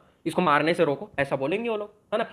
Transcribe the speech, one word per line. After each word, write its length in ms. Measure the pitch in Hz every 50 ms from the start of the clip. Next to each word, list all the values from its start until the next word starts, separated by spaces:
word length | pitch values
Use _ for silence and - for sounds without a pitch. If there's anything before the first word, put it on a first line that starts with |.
| _ _ _ _ -
इसको 160 | 165 - -
मारने 300 | 185 165 143 147 147 160 175
से 100 | - 170
रोको", 240 | 147 139 - 208 214 - -
ऐसा 180 | 139 135 208
बोलेंगे 320 | 165 135 143 180 214 233 240
वो 80 | 220
लोग, 160 | 208 208 208 - _ _ _
है 60 | 202 226
ना। 60 | 220 -